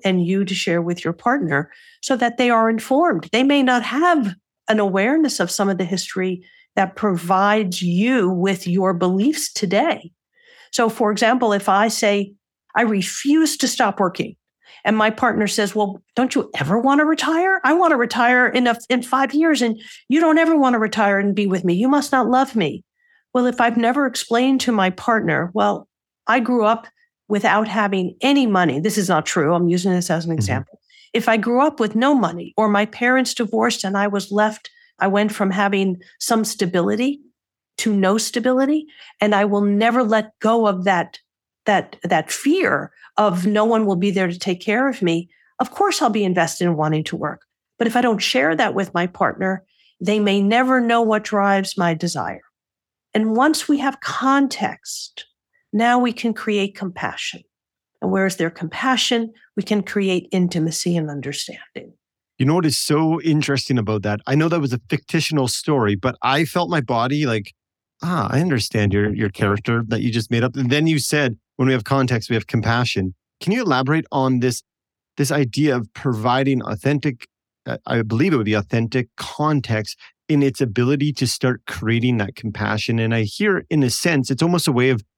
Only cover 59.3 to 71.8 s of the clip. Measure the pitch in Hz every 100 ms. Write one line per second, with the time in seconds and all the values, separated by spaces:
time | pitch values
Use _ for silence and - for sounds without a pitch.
59.3 | - _ - 190 208 190 208 190 180 180
60.3 | 190 175 175 160 156 180 170 151 143 139
61.3 | 143 - - - - - _ _ _ _
62.3 | _ 131 170 156 - - 151 160 160 160
63.3 | 151 147 139 - 131 104 107 104 101 -
64.3 | 139 160 170 139 120 - 151 - 170 -
65.3 | 156 127 - - 143 104 101 127 - 120
66.3 | 139 165 180 170 170 120 120 123 147 143
67.3 | 110 101 _ _ _ _ _ 170 175 104
68.3 | 135 180 127 - 110 101 101 104 104 104
69.3 | - 101 101 - 117 113 113 120 113 110
70.3 | 117 110 120 123 147 160 156 - 151 131
71.3 | 104 _ - 131 127